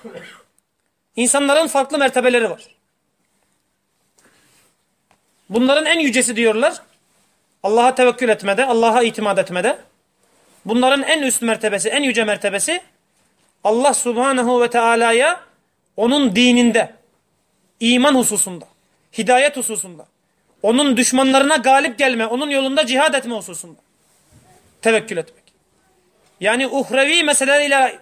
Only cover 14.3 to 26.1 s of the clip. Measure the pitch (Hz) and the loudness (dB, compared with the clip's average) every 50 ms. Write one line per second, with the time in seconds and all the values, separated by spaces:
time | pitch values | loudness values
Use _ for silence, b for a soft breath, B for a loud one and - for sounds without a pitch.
14.3 | 269 254 240 233 247 247 240 233 240 240 226 233 233 226 233 233 226 233 269 320 | 0 0 0 0 2 0 0 0 0 0 2 2 2 2 2 2 2 2 2 0
15.3 | 359 359 - _ _ _ _ _ _ _ _ _ _ - 214 240 269 302 277 240 | 0 -4 -8 _ _ _ _ _ _ _ _ _ _ -4 -2 0 0 0 0 0
16.3 | 180 214 247 247 240 240 240 233 214 233 202 - - _ _ _ _ _ _ _ | 2 2 4 4 4 4 4 4 2 0 -2 -2 -6 _ _ _ _ _ _ _
17.3 | _ _ _ _ _ _ _ _ _ _ 233 233 247 247 254 294 277 254 233 - | _ _ _ _ _ _ _ _ _ _ -2 0 2 2 4 4 2 2 0 0
18.3 | 208 202 - 190 180 165 - - _ _ _ _ _ _ _ _ - - 226 214 | -2 -4 -4 -4 -8 -12 -18 -20 _ _ _ _ _ _ _ _ -8 -4 0 2
19.3 | 247 254 277 294 285 269 233 - 220 - - 185 175 151 131 _ _ _ _ _ | 2 2 2 0 -2 -4 -6 -8 -8 -10 -10 -12 -16 -20 -20 _ _ _ _ _
20.3 | _ _ _ _ _ _ - 208 233 262 294 285 254 214 247 - 254 254 269 262 | _ _ _ _ _ _ -2 0 0 2 2 2 2 2 0 0 2 2 2 2
21.3 | 262 269 277 285 311 294 - 262 262 277 285 320 233 - 269 262 247 226 220 220 | 2 2 2 2 0 0 2 2 2 2 2 0 -2 -2 -2 -2 0 -2 -4 -4
22.3 | 233 254 302 294 285 269 269 269 269 311 311 226 262 262 294 311 294 269 254 240 | -4 -6 -4 -4 -2 -2 -2 -2 -2 -2 -2 -2 0 0 0 0 0 -2 -4 -6
23.3 | 240 214 180 - 175 160 - 170 156 _ _ _ _ _ _ _ _ _ _ _ | -8 -10 -10 -12 -16 -16 -18 -18 -20 _ _ _ _ _ _ _ _ _ _ _
24.3 | _ _ _ _ _ _ _ _ _ _ - 226 226 214 170 - 190 170 160 - | _ _ _ _ _ _ _ _ _ _ -2 0 0 0 -2 -6 -8 -10 -10 -10
25.3 | _ _ _ _ _ _ _ _ _ _ _ _ _ _ _ _ | _ _ _ _ _ _ _ _ _ _ _ _ _ _ _ _